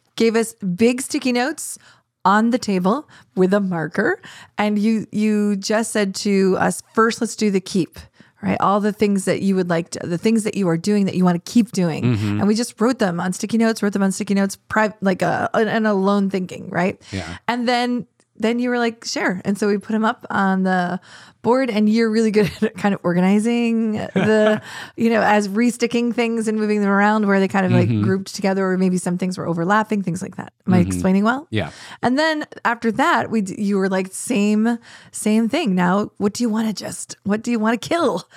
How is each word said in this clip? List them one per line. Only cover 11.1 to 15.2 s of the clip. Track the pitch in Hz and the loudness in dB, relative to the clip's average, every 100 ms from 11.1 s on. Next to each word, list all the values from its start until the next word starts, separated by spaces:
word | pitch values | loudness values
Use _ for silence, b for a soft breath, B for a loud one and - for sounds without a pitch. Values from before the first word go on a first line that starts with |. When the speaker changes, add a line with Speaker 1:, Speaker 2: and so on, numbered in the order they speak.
| - | 2
Speaker 1:
you | |
wanna | 180 175 | 2 2
keep | - 240 226 | 0 0 2
doing. | - 175 147 | 0 -2 0
Speaker 2:
Mm-hmm. | 123 110 104 104 | 0 0 0 0
Speaker 1:
And | 196 | 2
we | |
just | 214 247 - | 0 -2 -2
wrote | 226 269 | 0 2
them | 196 170 | 0 -2
on | 185 | -4
sticky | 180 208 226 | -4 -2 0
notes, | 226 220 | 0 0
wrote | 202 | -2
them | 196 | 0
on | 196 | 0
sticky | 185 202 | -2 -2
notes, | 196 196 - - | 0 0 -4 -4
pri-, | - 214 208 | 0 0 0
like, | 190 185 | -2 0